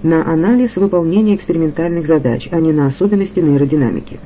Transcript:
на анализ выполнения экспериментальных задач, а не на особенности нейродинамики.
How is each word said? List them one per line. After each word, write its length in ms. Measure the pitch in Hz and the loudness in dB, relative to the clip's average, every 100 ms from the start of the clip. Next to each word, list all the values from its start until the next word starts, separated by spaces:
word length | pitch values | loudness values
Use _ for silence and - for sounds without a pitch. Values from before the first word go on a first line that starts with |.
на 240 | 165 160 - | 0 0 0
анализ 520 | 160 180 247 247 185 | 0 2 2 0 0
выполнения 560 | 196 180 165 190 214 | 0 0 0 2 2
экспериментальных 720 | 202 - 165 160 151 170 170 151 | 0 -2 -2 0 -2 -2 -2 0
задач, 420 | 156 135 113 - | 0 0 -2 -4
а 80 | 170 | -2
не 140 | 160 | 0
на 140 | 151 139 | 2 0
особенности 540 | 135 202 202 196 - | 0 0 0 -2 0
нейродинамики. 800 | 160 143 139 151 120 87 - - | 2 2 2 2 0 -2 -8 -16